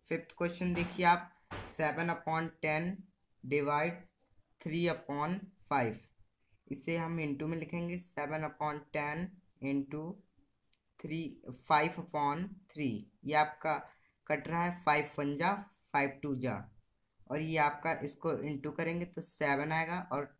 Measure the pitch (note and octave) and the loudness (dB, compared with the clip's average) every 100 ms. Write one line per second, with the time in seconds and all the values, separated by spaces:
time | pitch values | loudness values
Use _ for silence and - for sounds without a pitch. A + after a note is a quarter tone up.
0 | - E3 - - F3 F3 F3+ F3 E3+ - | -4 -4 -4 -4 -4 0 0 2 0 4
1 | F3 F3 - _ _ - - - D#3 C#3+ | 6 6 2 _ _ -10 -6 0 0 2
2 | E3+ E3+ - D#3+ E3 - D#3 D#3 F3 G3 | 0 0 0 0 0 -2 0 2 0 -4
3 | - _ _ _ B2 C#3+ C#3+ D3 E3 F3 | -10 _ _ _ 0 2 4 2 2 -2
4 | - _ _ _ _ _ E3 D#3+ E3+ D#3 | -14 _ _ _ _ _ -4 2 2 0
5 | - C#3+ D3+ F#3+ - _ - C#3 A#2 A2 | -2 -2 0 -2 -6 _ 0 2 2 -2
6 | - _ - _ _ _ - C#3+ - E3 | -12 _ -20 _ _ _ -10 -6 -2 -2
7 | E3 E3 D3+ C#3 D#3 E3 D#3+ F3 E3+ F3 | 0 -2 -2 -2 -2 -4 -4 -4 -4 -4
8 | - - D3 D#3 D#3 - D3+ D3 - D3+ | -6 -6 -4 -2 -4 -2 -4 -4 -4 -4
9 | D3 D3+ F3+ - _ _ C3+ C#3 C#3 D3+ | -2 -2 -4 -8 _ _ 0 0 -2 -6
10 | D#3 G#3 _ _ _ _ _ _ _ _ | -6 -10 _ _ _ _ _ _ _ _
11 | - D#3+ E3 - - B2 - D3+ D#3+ F3 | -6 -6 -6 -10 -12 -12 4 4 4 0
12 | - D3+ C#3+ D3 F3+ - _ D#3 C#3+ G#2+ | -6 0 0 0 -4 -8 _ -2 -2 -2
13 | - _ - D3+ D3+ - D#3+ C#3+ - - | -8 _ 2 4 4 2 -2 -2 -4 -20
14 | _ _ - D3+ D3+ E3+ F3 F3 - D3 | _ _ -4 -2 0 0 0 0 2 2
15 | D3 - C#3+ C#3+ E3+ G3+ - - - C#3+ | 2 -2 -2 2 2 2 -4 -18 -2 2
16 | C#3 - D3 C3 B2 G2+ - - _ _ | 2 0 -4 0 0 -2 -6 -18 _ _
17 | _ _ - D3 D#3+ D#3+ D3 - E3 D#3+ | _ _ -6 -2 0 4 4 2 -2 0
18 | D3 - E3 C#3+ D3 C#3+ - F3+ E3 E3+ | -2 -2 0 0 -2 -4 -4 -2 -2 -2
19 | F3 - - - D3 C#3 D3+ D#3+ D#3+ F3+ | -4 -6 -2 2 4 2 2 0 0 -2
20 | - C3+ C#3+ _ | -2 -4 -4 _